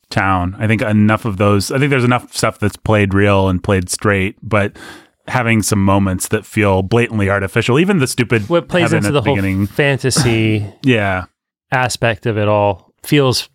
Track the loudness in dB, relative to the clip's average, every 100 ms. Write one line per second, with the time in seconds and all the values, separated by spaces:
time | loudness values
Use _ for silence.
0 | _ -2 0 0 -2 -4 -2 0 0 2
1 | 2 2 -2 0 2 2 0 -2 0 0
2 | 2 0 -4 -4 -4 -2 -4 -4 0 2
3 | 2 2 2 2 2 -2 0 -2 -2 -4
4 | 0 0 -2 -6 -4 -2 -2 -6 -18 -20
5 | -20 _ -6 -4 0 0 2 0 2 2
6 | 2 -2 -4 -6 -4 -2 2 2 2 0
7 | 0 0 0 0 -2 -2 0 2 2 0
8 | 0 -2 0 0 0 -2 0 0 0 0
9 | 0 0 0 0 0 0 -2 0 0 0
10 | -2 0 0 2 0 0 -4 -4 0 2
11 | 0 -4 -8 _ _ _ _ -2 -2 -2
12 | -2 -2 -4 -2 0 2 0 -2 _ _
13 | -2 2 2 0 -6